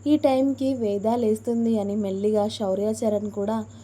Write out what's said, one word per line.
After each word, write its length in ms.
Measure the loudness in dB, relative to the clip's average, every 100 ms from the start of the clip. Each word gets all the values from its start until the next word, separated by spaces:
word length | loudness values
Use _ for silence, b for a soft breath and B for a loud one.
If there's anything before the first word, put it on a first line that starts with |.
| 2
ఈ 100 | 2
టైంకి 560 | 4 4 2 0 -2
వేద 340 | 0 -2 0 0
లేస్తుంది 720 | 0 2 0 0 0 2 0
అని 160 | 0 -2
మెల్లిగా 520 | -2 0 0 2 0
శౌర్య 360 | -2 -2 0
చరణ్ 480 | 0 0 0 0 -2
కూడా 340 | -4 -2 -4 -6 B